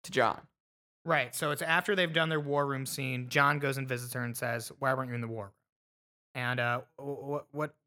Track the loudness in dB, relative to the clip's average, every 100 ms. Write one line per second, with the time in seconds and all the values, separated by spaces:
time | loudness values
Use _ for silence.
0 | -4 2 2 2 -8 _ _ _ _ _
1 | 0 0 0 -2 -2 -2 2 2 2 2
2 | 2 2 2 2 0 0 0 -2 -4 -4
3 | -4 -4 2 6 6 6 0 -2 -2 -4
4 | -4 -4 -4 -4 -4 -4 -6 -4 0 0
5 | -2 -4 -4 -6 -10 _ _ _ _ _
6 | _ _ _ -4 -2 2 2 0 -4 -10
7 | -8 -6 -4 -4 -4 -4 -4 -6